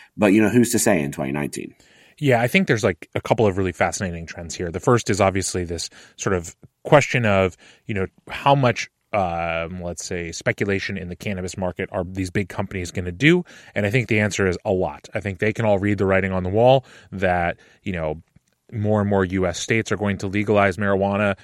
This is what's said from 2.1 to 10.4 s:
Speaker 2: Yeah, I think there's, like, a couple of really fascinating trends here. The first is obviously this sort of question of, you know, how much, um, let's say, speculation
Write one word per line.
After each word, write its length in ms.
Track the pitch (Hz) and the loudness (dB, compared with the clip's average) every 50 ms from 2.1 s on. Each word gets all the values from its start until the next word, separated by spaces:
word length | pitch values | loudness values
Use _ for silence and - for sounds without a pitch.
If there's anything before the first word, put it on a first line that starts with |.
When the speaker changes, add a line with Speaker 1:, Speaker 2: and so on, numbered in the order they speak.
| _ - | _ -2
Speaker 2:
Yeah, 240 | 151 135 123 113 | 2 4 4 4
I 60 | 117 123 | 4 2
think 200 | - 190 196 - | 2 2 2 2
there's, 160 | 131 110 101 | 2 2 2
like, 260 | 107 90 - - - - | 0 0 -2 -6 -8 -8
a 60 | - | -6
couple 260 | - - 135 120 117 104 | -2 0 2 4 4 4
of 100 | 90 95 | 2 2
really 140 | 95 92 | 0 -2
fascinating 540 | 85 - 98 87 85 - 104 92 85 85 82 - | 0 0 0 0 0 -2 -6 -6 -6 -8 -10 -12
trends 280 | - - 85 82 - | -12 -12 -12 -10 -8
here. 160 | - 90 85 | -6 -6 -6
The 80 | 80 90 | -6 -2
first 300 | - - 123 117 - - | 2 2 2 4 2 0
is 100 | 107 92 | 0 2
obviously 460 | 104 95 92 98 92 - - 95 87 | 2 2 2 2 -2 -4 -4 -4 -4
this 240 | 82 87 82 - - - - - - _ - | -6 -6 -8 -8 -10 -14 -18 -20 -20 _ -8
sort 160 | - 110 98 | -4 -2 -2
of 220 | 90 82 - - _ - - _ _ - | -2 -2 -6 -12 _ -20 -20 _ _ 0
question 420 | - 156 143 131 - - 131 117 | 2 4 4 4 2 0 0 0
of, 320 | 107 101 95 95 92 - - - - - _ _ - | 2 2 4 2 2 0 -6 -16 -20 -20 _ _ -8
you 80 | 110 | -6
know, 100 | 98 95 92 _ _ _ - | -4 -4 -6 _ _ _ -14
how 240 | - - - 143 143 | -10 -2 2 4 4
much, 380 | 143 135 120 113 - - - _ _ _ _ | 4 4 2 0 0 -4 -12 _ _ _ _
um, 680 | - 104 95 87 85 85 85 85 82 82 82 82 92 90 | -2 -2 -2 -2 -2 -4 -4 -4 -4 -4 -6 -6 -8 -8
let's 240 | 87 87 85 - - | -8 -8 -8 -10 -10
say, 260 | - 95 90 85 85 | -8 -8 -8 -8 -8
speculation 680 | 82 - | -10 -6